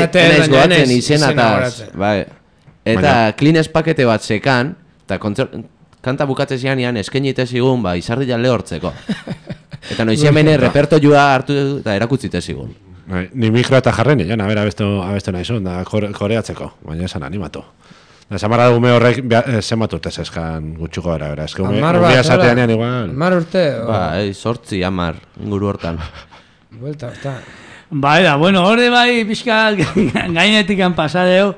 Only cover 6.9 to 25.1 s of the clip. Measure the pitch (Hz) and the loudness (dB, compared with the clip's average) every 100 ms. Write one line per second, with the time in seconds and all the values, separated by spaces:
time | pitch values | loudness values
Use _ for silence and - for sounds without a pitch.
6.9 | 117 - 131 139 127 123 123 131 127 95 | -4 -4 -4 -2 -2 -4 0 0 0 -2
7.9 | 90 82 120 131 117 127 113 - 80 85 | -4 -4 -4 -2 -2 0 0 -4 -8 -8
8.9 | - - - - - - - _ - - | -8 -10 -10 -10 -14 -14 -18 _ -18 -10
9.9 | - 113 110 147 151 151 147 123 143 147 | -4 0 2 4 4 4 4 2 2 4
10.9 | 156 143 143 143 131 131 143 139 139 113 | 4 6 6 6 2 0 -2 -2 -4 -2
11.9 | 101 117 135 95 90 87 67 60 - - | -2 0 -2 -4 -6 -6 -8 -12 -16 -20
12.9 | 90 - 90 92 127 110 117 127 131 120 | -20 -8 -6 -6 -2 2 2 4 2 4
13.9 | 107 117 139 85 113 101 107 104 - 101 | 2 2 2 0 -2 -2 0 -2 -2 -2
14.9 | 101 92 101 104 90 101 120 92 90 92 | -2 -4 -4 -4 -6 -4 -6 -4 -6 -4
15.9 | 107 101 101 101 113 - 80 80 - - | -4 -4 -4 -2 -2 -4 -10 -14 -14 -12
16.9 | 80 90 90 69 101 78 - - _ _ | -8 -8 -8 -10 -10 -10 -14 -18 _ _
17.9 | - _ _ - 98 107 117 123 120 123 | -20 _ _ -12 -6 0 4 4 4 4
18.9 | 120 120 120 127 113 139 113 - 113 107 | 4 4 2 0 0 2 -2 -2 -2 -2
19.9 | 80 - - 80 87 82 80 78 80 80 | -4 -8 -8 -8 -8 -8 -8 -8 -10 -10
20.9 | - 85 78 76 73 76 - 95 - 156 | -6 -4 -4 -6 -8 -8 -6 -2 0 0
21.9 | 175 175 131 151 139 120 120 120 113 117 | 2 4 4 4 2 4 2 2 0 -2
22.9 | 127 98 131 175 180 165 185 156 120 117 | -4 -6 -2 0 0 0 0 0 -2 -2
23.9 | 104 85 87 101 98 110 117 - 98 90 | -2 -2 -2 -4 -4 -6 -6 -6 -4 -2
24.9 | 92 87 | -2 -4